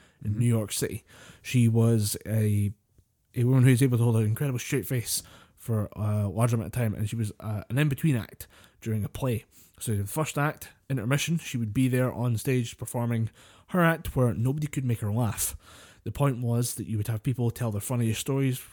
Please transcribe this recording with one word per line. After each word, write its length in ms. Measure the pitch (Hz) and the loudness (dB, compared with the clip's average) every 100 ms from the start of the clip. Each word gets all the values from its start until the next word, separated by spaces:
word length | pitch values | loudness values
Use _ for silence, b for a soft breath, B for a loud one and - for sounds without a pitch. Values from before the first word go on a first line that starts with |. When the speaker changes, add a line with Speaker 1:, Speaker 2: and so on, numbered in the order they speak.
| b b | b b
Speaker 1:
in 80 | 107 | -4
Speaker 2:
Mm-hmm. 80 | 104 | 0
Speaker 1:
New 60 | 120 | 2
York 260 | 117 104 | 2 0
City. 320 | - 113 107 - B B B | -2 -4 -6 -14 B B B
She 260 | - 127 117 | -2 4 6
was 480 | 113 113 113 104 - - | 6 6 4 2 -4 -2
a, 460 | 110 107 101 101 - _ _ _ _ _ | 0 2 2 0 -4 _ _ _ _ _
a 100 | - | -2
woman 200 | 120 131 | 4 6
who 60 | 127 | 8
was 120 | 123 | 8
able 160 | 135 120 | 6 4
to 60 | |
hold 120 | 120 113 | 4 4
an 80 | |
incredible 340 | 107 110 147 123 | 2 0 -2 -4
straight 280 | - 139 - | -2 -4 -2
face 360 | 127 - - - B B B | -4 -2 -6 -6 B B B
for 320 | - 107 104 | -4 -2 -2
a 360 | - 107 104 101 | -2 -2 0 0
large 240 | 90 120 | 0 2
amount 140 | 113 92 | 0 -2
of 60 | |
time, 220 | 127 113 | -2 -2
and 140 | - 104 | -2 -4
she 80 | 113 | -4
was, 160 | 104 - | -4 -6
uh, 220 | 107 104 - | -8 -8 -4
an 80 | 120 | 0
in-between 380 | 151 131 160 123 | 0 2 0 0
act 300 | - - - B B B | -4 -12 -20 B B B
during 240 | 113 110 | -6 -4
a 40 | 101 | -4
play. 360 | - 131 113 - B B B | -4 -4 -4 -6 B B B
So 160 | - | -4
the 100 | 101 101 | -2 -2
first 320 | 156 151 147 | -4 -4 -2
act, 300 | 147 - - - - | -2 -4 -12 -16 -6
intermission, 480 | 135 107 143 - 170 | -4 0 0 0 -4
she 180 | - 123 | -4 -4
would 140 | 110 | -2
be 140 | 117 127 | 0 2
there 240 | 123 127 | 2 0
on 240 | - 123 110 | 0 -2 -2
stage 380 | - 127 117 - | 0 -2 -2 -8
performing 520 | 117 131 117 117 113 - B B B | -8 -4 -2 0 -2 -6 B B B
her 140 | 185 | 2
act 320 | 165 165 - 139 | 2 2 -2 0
where 160 | 123 | 2
nobody 320 | 87 127 151 151 | 2 0 -2 -4
could 180 | - | -4
make 160 | 127 113 | -2 -2
her 120 | 107 | -2
laugh. 440 | 110 113 - - - B B B B | 0 0 -2 -6 -8 B B B B
The 80 | 113 | -8
point 280 | - 143 120 | 0 0 0
was 340 | 123 117 120 - | 0 0 0 -4
that 100 | 104 | -4
you 100 | 107 | -4
would 120 | 101 | -2
have 140 | 110 | -4
people 280 | - 123 120 | -2 0 -2
tell 200 | - 120 | -2 -4
their 100 | 101 | -4
funniest 400 | - 123 113 107 | -4 0 0 -2
stories, 400 | - 135 135 127 - | -2 0 0 -2 -8